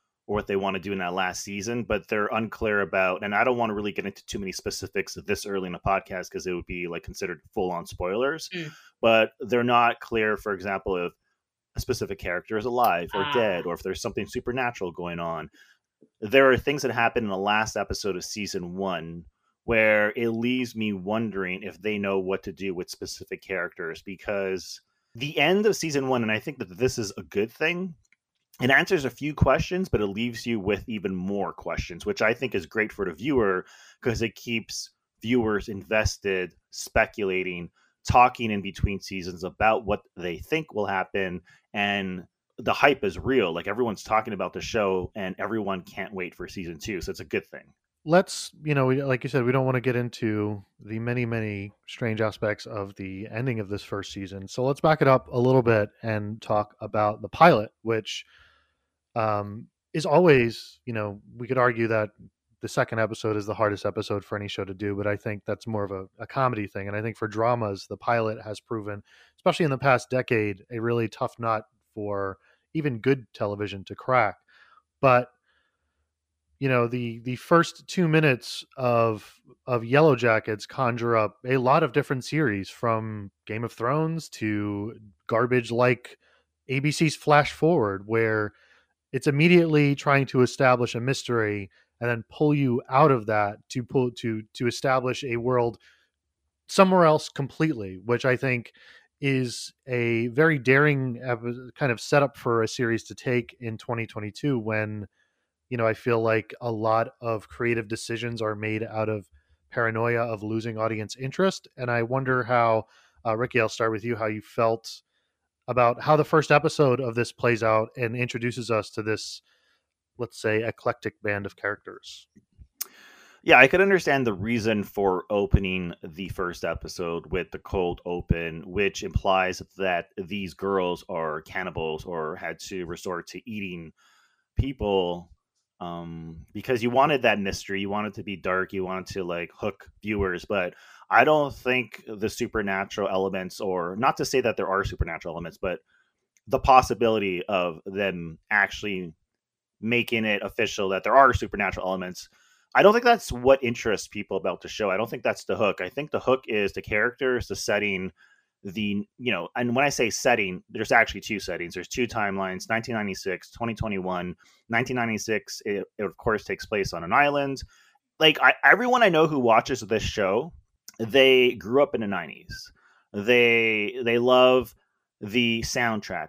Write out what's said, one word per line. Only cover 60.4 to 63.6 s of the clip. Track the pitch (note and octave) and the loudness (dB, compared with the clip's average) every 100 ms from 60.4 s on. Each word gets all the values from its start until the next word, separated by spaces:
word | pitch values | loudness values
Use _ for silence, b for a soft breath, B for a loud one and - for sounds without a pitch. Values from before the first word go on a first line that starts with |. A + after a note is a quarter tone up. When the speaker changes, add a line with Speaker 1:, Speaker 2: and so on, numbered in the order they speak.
| A#2 A2 - _ | 6 -2 -16 _
Speaker 3:
you | - | -8
know, | A2+ G#2 G2+ G#2+ A#2 | -4 -4 -8 -16 -14
we | A#2+ | -4
could | C3 | 2
argue | B2 A2+ A2+ | 2 2 2
that | A2 G#2+ _ - _ _ _ | 2 0 _ -20 _ _ _
the | A2 | -6
second | - B2 A2+ | -2 -2 0
episode | A2 A2 A2 G#2+ | -2 -2 -4 -2
is | G2+ | -4
the | |
hardest | G#2 | 0